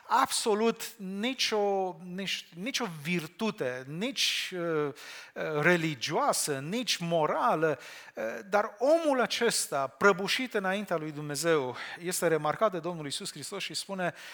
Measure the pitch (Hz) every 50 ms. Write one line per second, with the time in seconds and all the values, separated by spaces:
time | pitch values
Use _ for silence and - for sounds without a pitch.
0 | - - 214 247 269 - - - - 233 202 208 226 226 226 - - - - -
1 | 190 185 196 202 214 254 262 - - - 226 208 202 202 196 196 190 180 170 160
2 | 180 180 180 190 190 175 - - - - - 165 190 269 - - 247 190 160 151
3 | 143 170 180 170 156 160 - - 226 214 - - 147 123 127 127 131 135 151 170
4 | 214 277 254 - - - - - - - 185 180 170 170 160 151 151 143 135 -
5 | - - - - - - - 202 175 160 151 147 151 175 180 170 160 165 147 117
6 | - 143 160 226 285 262 190 - - 156 139 135 139 160 202 254 226 - - -
7 | 170 170 170 165 151 156 233 - - 226 185 156 160 160 139 - - - - -
8 | - - - - 220 - - - 214 196 196 202 220 214 - - 247 285 320 330
9 | 330 294 269 254 220 - - - 240 220 - - - - 156 139 135 131 - -
10 | 190 202 190 175 202 180 - - 262 240 - 208 190 185 190 208 208 - 180 156
11 | 156 156 147 147 151 147 143 139 160 170 160 151 131 127 117 - - - - 170
12 | 170 175 180 - 185 165 160 156 151 151 147 - 226 208 180 170 151 180 175 160
13 | 151 139 - - 135 - - 151 131 - 202 196 - - 156 - - - 196 185
14 | 180 165 - - - -